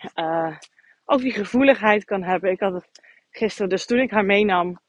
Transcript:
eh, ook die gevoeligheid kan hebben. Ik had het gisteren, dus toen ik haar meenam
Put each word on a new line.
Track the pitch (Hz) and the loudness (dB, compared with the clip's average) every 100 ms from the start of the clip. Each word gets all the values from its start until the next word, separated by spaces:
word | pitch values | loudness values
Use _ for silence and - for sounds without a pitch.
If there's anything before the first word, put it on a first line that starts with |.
| - | -12
eh, | - 165 165 165 156 - _ _ _ - | -8 -4 -2 -4 -8 -18 _ _ _ -2
ook | 269 | 0
die | 254 | 0
gevoeligheid | 208 196 247 269 254 214 214 - | -4 -2 2 4 4 4 2 0
kan | 196 | -6
hebben. | 180 180 185 | -2 -2 -2
Ik | 185 | -2
had | 196 | -2
het | 180 - _ _ _ _ | -4 -10 _ _ _ _
gisteren, | - 220 - 190 | -6 -4 -2 -2
dus | 185 - | -2 0
toen | 240 | 0
ik | 262 | 2
haar | 214 196 | 0 2
meenam | 202 208 180 180 175 | 2 2 0 -2 -6